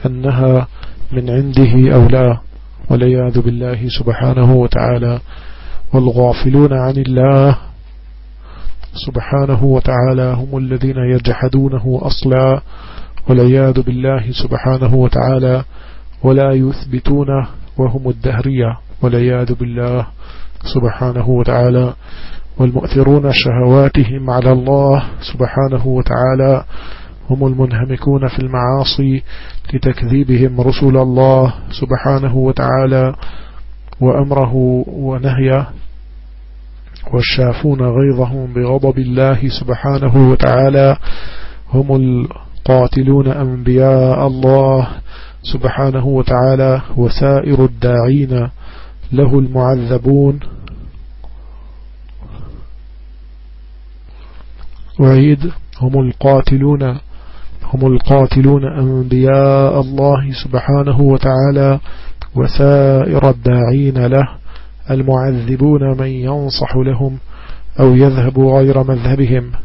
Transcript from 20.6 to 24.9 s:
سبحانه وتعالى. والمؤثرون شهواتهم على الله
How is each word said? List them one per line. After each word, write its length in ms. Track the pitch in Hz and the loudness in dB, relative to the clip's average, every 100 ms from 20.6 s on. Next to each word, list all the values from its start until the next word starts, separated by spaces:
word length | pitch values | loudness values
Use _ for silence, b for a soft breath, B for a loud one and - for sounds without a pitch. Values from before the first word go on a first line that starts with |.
| - | -4
سبحانه 540 | 135 117 107 127 123 113 | -2 0 -2 -4 -2 0
وتعالى. 640 | 123 117 120 123 123 123 - B B B B B - | 2 2 2 2 2 0 -4 B B B B B 0
والمؤثرون 720 | 127 127 - 139 135 143 139 | 0 0 -2 2 4 2 2
شهواتهم 1000 | 127 127 120 123 135 139 147 113 135 131 | 0 0 0 4 4 4 2 0 -2 -4
على 220 | 123 127 | 0 2
الله 500 | 131 127 139 139 | 2 2 2 2